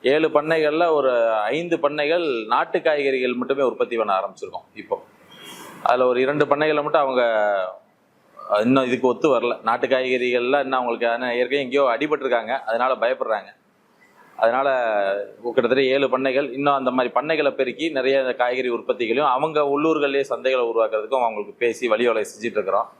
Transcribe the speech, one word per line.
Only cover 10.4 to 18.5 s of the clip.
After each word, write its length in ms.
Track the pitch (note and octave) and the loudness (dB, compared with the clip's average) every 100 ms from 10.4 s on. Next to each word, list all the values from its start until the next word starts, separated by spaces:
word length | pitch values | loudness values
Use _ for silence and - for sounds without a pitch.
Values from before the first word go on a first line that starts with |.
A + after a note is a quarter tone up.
| A#2+ C#3 | 0 0
இன்னும் 120 | C3 | 2
அவங்களுக்கு, 380 | C3 B2 A#2 A#2 | 0 0 -2 0
ஆனா 220 | A#2 B2+ | 0 -2
ஏற்கனவே 300 | A#2+ B2 C#3 | -2 0 0
எங்கேயோ 340 | C3 C3+ C3+ A#2 | 0 2 2 2
அடிபட்டிருக்காங்க, 600 | D3+ D3 C3+ A#2+ A2 C3 | 0 -2 0 0 0 -6
அதனால 360 | - A2+ B2+ B2 | -2 0 0 0
பயப்படுறாங்க. 500 | A2+ C3 B2 A2 F#2+ - _ _ _ _ _ _ - - | 0 -2 -2 -4 -6 -20 _ _ _ _ _ _ -20 0
அதனால 580 | A2+ B2 C#3 C3 A#2+ G#2 G2 G2+ G2+ - | 2 2 0 0 0 0 0 -2 -6 -8
கிட்டத்தட்ட 400 | A#2 A#2 A#2 B2+ | -4 0 2 2
ஏழு 260 | C3+ C3+ C#3 | 2 2 2
பண்ணைகள், 440 | B2+ C3+ C3 C#3+ | 0 0 0 -2
இன்னும் 200 | B2 C#3+ | -2 0
அந்த 180 | C#3 B2+ | 2 0
மாதிரி 220 | B2 B2 | 0 0
பண்ணைகளை 380 | B2 C#3+ D#3+ C#3 | 0 -2 0 0
பெருக்கி 380 | - B2+ B2 D#3+ | 0 -2 -2 -4
நிறைய 320 | C#3+ B2+ C3+ | -2 0 0
இந்த 120 | B2+ | 0
காய்கறி 360 | B2 B2 | 0 0